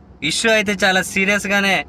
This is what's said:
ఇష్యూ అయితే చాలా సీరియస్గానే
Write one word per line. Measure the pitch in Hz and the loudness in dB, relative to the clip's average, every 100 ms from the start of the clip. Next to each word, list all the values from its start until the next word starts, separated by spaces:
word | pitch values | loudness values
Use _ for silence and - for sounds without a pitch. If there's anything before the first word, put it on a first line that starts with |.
| - - | -20 -8
ఇష్యూ | 143 - 233 | -6 -2 2
అయితే | 220 202 | 2 0
చాలా | 196 202 185 | 0 2 2
సీరియస్గానే | - 190 190 202 190 202 196 175 | 0 -2 0 0 0 0 0 0